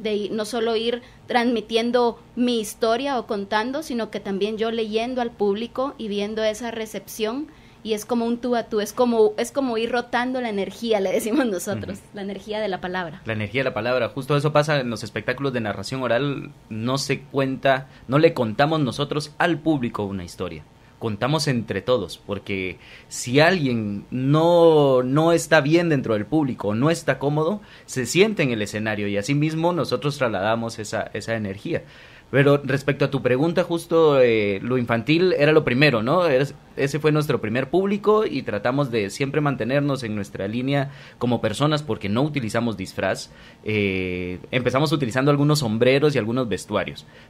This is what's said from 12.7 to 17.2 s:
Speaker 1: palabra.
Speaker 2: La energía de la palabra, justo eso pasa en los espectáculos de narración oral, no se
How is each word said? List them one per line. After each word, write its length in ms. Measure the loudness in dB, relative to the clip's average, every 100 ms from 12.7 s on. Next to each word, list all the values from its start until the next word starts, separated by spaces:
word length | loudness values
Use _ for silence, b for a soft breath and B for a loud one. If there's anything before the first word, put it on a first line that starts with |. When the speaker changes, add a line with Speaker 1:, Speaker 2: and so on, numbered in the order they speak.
| -4
Speaker 1:
palabra. 400 | -6 -6 -8 -8 -6
Speaker 2:
La 80 |
energía 260 | -4 -2 -2
de 60 | -2
la 40 | -2
palabra, 340 | 0 0 0
justo 260 | -4 -2 0
eso 140 | 2
pasa 260 | 2 2 0
en 100 | -2
los 140 | -6
espectáculos 500 | -6 -6 -4 -4 -2
de 80 | -2
narración 400 | -4 -4 -6 -4
oral, 500 | 0 0 0 -4 -8 -16 -12
no 280 | -6 -2 -2
se 240 | -2 -4